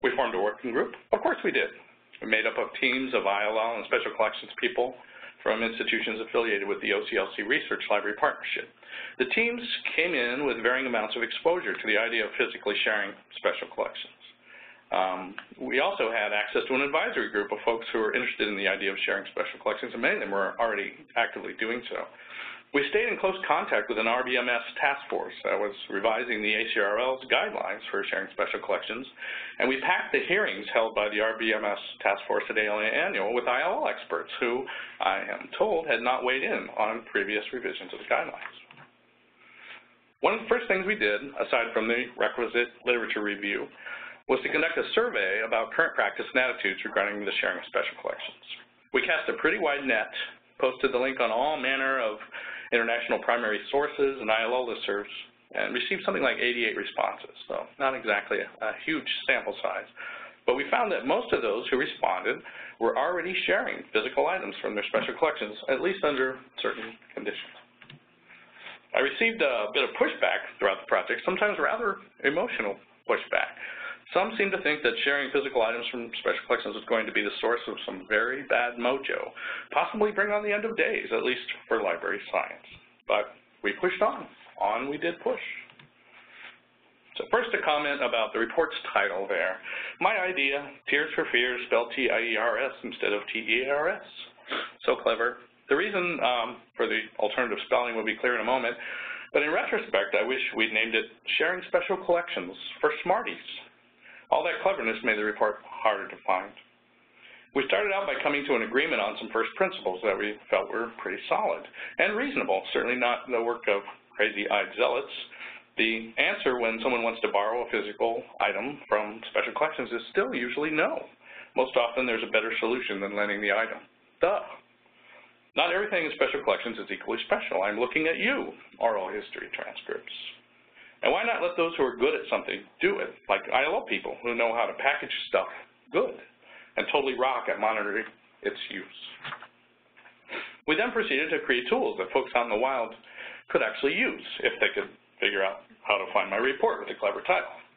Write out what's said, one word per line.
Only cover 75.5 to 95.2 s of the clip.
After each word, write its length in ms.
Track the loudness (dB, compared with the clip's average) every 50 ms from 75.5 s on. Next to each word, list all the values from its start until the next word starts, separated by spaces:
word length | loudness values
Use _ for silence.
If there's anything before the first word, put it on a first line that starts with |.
| 2 2
items 240 | 2 2 2 -2 -4 -6 -6
from 160 | -6 -8 -6 -8 -2 0
special 160 | 0 0 0 0 -2
collections 240 | -2 0 0 -4 -6
was 120 | -6 -2 0
going 160 | 0 2 2
to 80 | 2 0
be 80 | 0
the 160 | 0 0 -2 0 0
source 160 | 0 0 0 -2 -6
of 80 | -8 -8 -8
some 240 | -8 -10 -10 -4 0
very 320 | 2 2 2 2 -2 -6 0 2
bad 320 | 2 2 2 0 -2 0
mojo, 560 | 0 0 0 0 -2 -4 -4 -4 -4 -6 -10 -10 -10 -8 -8 -8 -10 -2
possibly 440 | 0 0 0 2 2 2 2 2 4
bring 200 | 2 0 2 2
on 80 | 0 0
the 60 | 0
end 160 | -2 0 -2
of 160 | -4 0 0
days, 320 | 0 2 2 -2 -2 0 0
at 160 | 0 2 2
least 160 | 0 -2 -4 -10 -10 -12 -4 0
for 140 | 0 2 2
library 360 | 0 0 0 -2 -4 -4 -4 -6 -2 -2
science. 320 | -2 -2 -2 -8 -16 -18 -20 -20 -20 _ _ _ _ _
But 320 | 2 2 2 2 0 -6 -20 _ _ _ _
we 160 | -2 -2 -2
pushed 240 | 0 0 -2 2 2
on. 240 | 2 2 2 -2 -10 -14 -16 -20 -20 -20 -6
On 320 | -2 0 2 2 0 -2 -4
we 80 | -4
did 240 | -2 -2 -4 -4 -2
push. 240 | -2 -2 -2 -2 -4 -8 -10 -10 -12 -16 -20 _ -20 _ _ _ _ _ -20 -20 -20 -20 -20 -20 -18 -18 -20 -20 _ _ _ _ _ _ _ _ _ _ -8 -8
So 80 | -4 0
first 220 | 2 2 2 2 -2
a 80 | 0
comment 400 | 2 2 2 2 2 0 0 0
about 320 | 0 0 2 0 0 0 0
the 80 | -2
report's 400 | -2 0 2 0 0 0 0 -8 -8 0 2
title 320 | 2 2 2 0 -2 -2 -2
there. 320 | 0 0 2 0 -2 -4 -8 -10 -10 -8 -8 -10 -8 0
My 160 | 2 2 2
idea, 560 | 2 -2 -2 0 0 0 0 0 -2 -4 -8 -14 -14 _ 2
Tears 240 | 2 2 2 2 0
for 140 | -2 -2 2
Fears, 300 | 2 2 2 2 0 -4 -2
spelled 260 | 2 2 2 2 2 -2
T 140 | 0 2 2
I 240 | 2 2 2 0 0
E 40 | 2
R 240 | 2 2 2 0 -2
S 80 | -2 -4 -6 -10
instead 280 | -10 -6 -2 0 0 0
of 80 | 0 -2 -4
T 140 | -6 -6 0
E 240 | 2 2 2 2 2
A 60 | 0
R 120 | 2 2 0
S. 180 | -2 -2 -6 -14 -16 -18 -18 -18 -18 -20 -10 -6 -6 -6 -6 -6 -12 -4 0
So 100 | 0 0
clever. 480 | 2 4 2 2 4